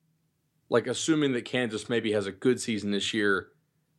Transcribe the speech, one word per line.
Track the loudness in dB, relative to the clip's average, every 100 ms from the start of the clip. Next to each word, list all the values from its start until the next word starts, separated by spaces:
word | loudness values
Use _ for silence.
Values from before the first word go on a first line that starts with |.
| _ _ _ _ _ _ 0
like, | 0 0
assuming | -2 0 2 2
that | 0
Kansas | -2 -2 -2 -2 -2
maybe | 0 2
has | 0 -2
a |
good | 0 2 2
season | 0 -4 -2
this | -2 -2
year, | 0 2 0 -2 _ _ _ _